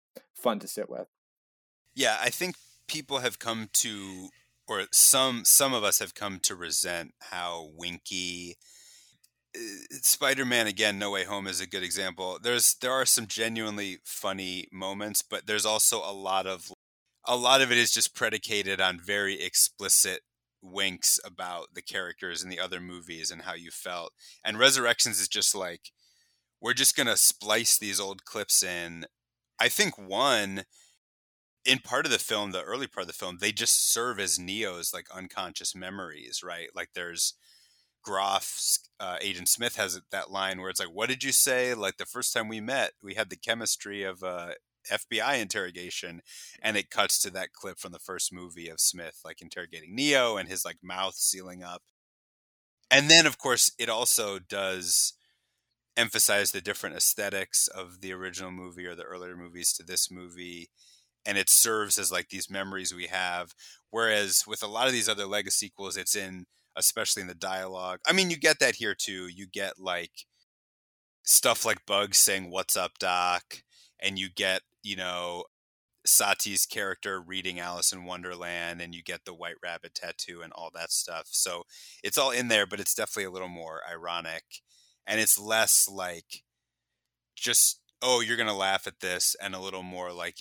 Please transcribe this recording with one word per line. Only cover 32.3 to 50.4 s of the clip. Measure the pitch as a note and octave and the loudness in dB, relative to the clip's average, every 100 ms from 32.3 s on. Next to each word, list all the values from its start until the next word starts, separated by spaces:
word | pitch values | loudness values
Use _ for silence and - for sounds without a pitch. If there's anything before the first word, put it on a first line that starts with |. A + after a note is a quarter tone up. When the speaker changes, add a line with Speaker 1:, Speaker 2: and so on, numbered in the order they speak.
| A2 G2+ | -2 -2
Speaker 2:
the | F#2 | -4
early | D#2+ A#2+ C3 | -4 -6 -6
part | - | -8
of | F2 | -8
the | |
film, | - F#2+ F2+ | -8 -10 -2
they | G#2 | 0
just | A2 A#2 - - | 2 4 4 4
serve | - A#2+ G#2 | 2 0 -2
as | F#2+ F2 | 0 -2
Neo's, | F2+ G2+ G#2 F2 E2 | -2 -4 -4 -4 -6
like, | F2+ E2+ | -8 -10
unconscious | F#2 F#2 - F2+ E2 F2 | -14 -10 -8 -8 -6 -8
memories, | F#2 F#2 G2 F2+ D2+ B1 - | -6 -10 -10 -10 -12 -10 -10
right? | F2+ E2+ E2 | -8 -10 -10
Like, | - E2+ | -10 -10
there's | - F2 E2 - - _ _ _ _ _ _ | -8 -8 -2 -2 -4 _ _ _ _ _ _
Groff, | - F#2+ G2 G2 - - - - - - | -4 0 2 2 0 -4 0 0 -2 -10
uh, | F#2+ F2+ | -6 -4
Agent | G2+ F2+ F2+ | -4 -2 0
Smith | - A#2+ - | 2 0 0
has | G2 F2+ - | -2 -2 -6
that | G2 - | -6 -4
line | G2 F#2+ F#2 | -2 -2 -2
where | F#2 | -4
it's | F#2 | -4
like, | F#2 | -4
"What | F2 A#2 | -2 -2
did | C3 | 0
you | C3+ | 2
say? | B2 - B2+ B2+ | 4 4 4 2
Like, | A#2+ G2 - | 0 -2 -4
the | F#2+ | -8
first | A#2+ B2 | -4 -2
time | B2 A2 | 0 -2
we | A2 | -4
met, | A2 C3+ A2 - | -4 0 0 -2
we | G2+ F#2+ | -6 -4
had | G#2 | -4
the | F#2 | -4
chemistry | - A#2 A2 - G2+ G2+ | -4 -2 0 -2 -4 -6
of | F#2+ F#2 | -6 -6
a | F#2 F2+ E2+ - _ _ - | -6 -6 -8 -12 _ _ -4
F | G2+ - | -4 -2
B | A2+ | -2
I | A#2 C#3 | 0 0
interrogation." | G#2 G#2+ F#2 F2 F2 - F2 E2+ - - - - | 0 -2 -4 -6 -8 -8 -10 -12 -18 -18 -18 -6
And | A2 G#2 | -2 -2
it | G2 | 0
cuts | - G2 - | 0 2 2
to | G2+ | 0
that | F#2 F#2 | -4 -8
clip | - G2+ F2 | -10 -14 -10
from | F#2+ | -12
the | E2+ | -12
first | - F2+ - | -12 -6 -6
movie | F2+ F2+ E2+ E2 | -6 -12 -12 -10
of | D#2+ | 0
Smith, | - F2+ E2 - | 0 0 -8 -12
like, | E2 E2 | -16 -16
interrogating | E2 - E2+ E2 D#2 | -14 -12 -12 -14 -12
Neo | G#2 D3 C#3 B2 | -2 2 4 4
and | G#2 | 0